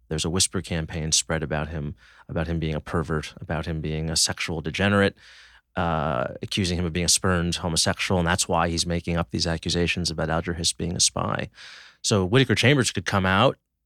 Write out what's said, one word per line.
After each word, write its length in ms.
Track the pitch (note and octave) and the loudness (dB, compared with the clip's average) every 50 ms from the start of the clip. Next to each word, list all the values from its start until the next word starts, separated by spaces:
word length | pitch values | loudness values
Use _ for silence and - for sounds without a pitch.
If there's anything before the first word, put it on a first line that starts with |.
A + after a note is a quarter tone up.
| _ _ | _ _
There's 160 | - D#2+ D#2 | -4 -2 -2
a 60 | E2+ | -2
whisper 300 | E2 F#2+ - - - F#2+ | 0 0 0 0 -2 -6
campaign 520 | E2 - F2 E2 D#2+ D#2 F2+ E2 D#2 D#2+ D#2+ | -6 -4 -4 -4 -4 -4 -4 -4 -2 0 0
spread 300 | - - - E2 D#2+ D#2+ | 0 0 0 -2 -2 -2
about 260 | D2 D#2 D2+ D#2 D#2 | -2 -2 -2 -2 -4
him, 260 | E2+ D#2 C#2+ D2 - - - - - - - - | -4 -6 -6 -6 -8 -10 -16 -20 -20 -20 -14 -6
about 180 | - E2 D#2+ | -4 -4 -2
him 120 | D#2+ E2+ E2 | -2 -2 -2
being 160 | D#2 D#2 D2+ | 0 -2 -2
a 60 | D2+ | -4
pervert, 520 | - - - F2 D#2 - E2 D#2 - - - - | -6 -4 -4 -2 -2 0 -2 -4 -4 -6 -12 -14
about 240 | - - E2 D#2 E2 | -8 -6 -6 -4 -4
him 160 | F2 E2 D#2 | -4 -4 -4
being 300 | D#2 D#2 D#2 D#2 D#2+ D#2+ | -4 -4 -4 -2 -2 -2
a 60 | D#2+ | 0
sexual 440 | - - - F2 - - - E2+ D#2 | 0 0 0 0 -4 -6 -6 -6 -4
degenerate, 560 | D2 D#2+ D2+ - F#2+ G2+ G2+ G2+ G2 G2 - - - - - - - - - - _ _ _ | -4 -4 -2 2 2 4 6 4 4 4 2 -2 -14 -20 -20 -20 -20 -20 -20 -20 _ _ _
uh, 580 | F#2 F2 E2+ D#2+ D#2 D2 D#2 C#2 B1 B1 - - - - | -2 0 0 2 0 0 0 0 0 -2 -4 -4 -8 -8
accusing 360 | - - A2 G2 E2+ F2+ E2 | -4 -2 -2 0 0 0 0
him 60 | F2+ | -2
of 80 | E2+ D#2 | -2 -2
being 140 | F2+ F2 | 0 2
a 20 | E2 | 2
spurned 460 | - - - F#2+ F#2 F2 E2+ F2 E2+ | 2 2 2 2 2 2 2 0 -2
homosexual, 640 | - - F2 E2 E2 - G2+ F2 - - - G2+ F2+ | -2 -2 -2 0 0 0 0 0 -2 0 0 2 2
and 100 | E2+ E2+ | 4 2
that's 180 | F2+ - - | 2 2 2
why 220 | - F2+ E2 E2+ F2 | 0 2 2 2 2
he's 160 | E2 D#2+ D#2+ | 0 -2 -2
making 300 | E2+ E2+ E2+ - F2+ E2+ | -2 -2 -2 -2 -2 0
up 140 | E2+ E2 - | 0 -2 -2
these 160 | - F2+ E2 | -2 -2 -2
accusations 640 | E2+ E2 D#2+ - F2 D#2+ F2 F2 E2 - F2+ E2+ E2 | -2 -2 -2 -2 -2 0 2 2 0 0 -2 -2 -2
about 180 | E2 D#2+ D#2+ D#2 | -2 -2 -2 0
Alger 240 | D#2+ E2 E2 F2+ E2+ | 0 -2 -2 -2 -4
Hiss 200 | E2 F2 - - | -2 -2 -4 -2
being 200 | - F2 E2+ F2 | -2 -4 -4 0
a 60 | G2+ | 0
spy. 480 | - - - - - G#2 - - C2+ - - - - - - - - - - _ - | 0 0 0 -2 -2 -2 -2 -4 -6 -8 -12 -18 -20 -20 -20 -20 -20 -20 -20 _ -2
So 220 | - A#2 G2+ F#2 | 2 2 2 4
Whittaker 300 | F2 G#2+ C3+ C3 - A2 | 4 4 4 4 4 4
Chambers 360 | - - B2 D3 C3+ A2+ - - | 4 6 6 6 6 4 2 0
could 140 | G2+ F2 | -2 -4
come 180 | - - G2 F#2 | 0 0 2 2
out, 320 | F#2 F#2+ G2 A#2 C#3+ - - _ _ _ _ _ | 4 4 6 4 4 2 0 _ _ _ _ _